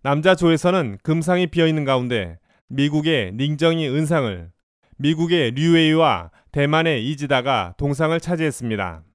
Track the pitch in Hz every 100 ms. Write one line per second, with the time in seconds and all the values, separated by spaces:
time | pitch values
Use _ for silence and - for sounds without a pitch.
0 | 139 143 170 180 175 165 175 185 127 101
1 | - 160 160 180 175 165 160 156 139 131
2 | 123 120 87 82 _ _ _ 131 147 151
3 | 156 151 92 107 143 151 165 165 151 139
4 | 156 165 120 92 85 _ _ _ _ -
5 | 143 156 170 175 123 127 165 165 156 160
6 | 156 95 82 _ _ 143 143 156 165 135
7 | 117 147 139 135 127 123 90 - 143 143
8 | 156 165 165 175 156 - 120 107 92 82
9 | 82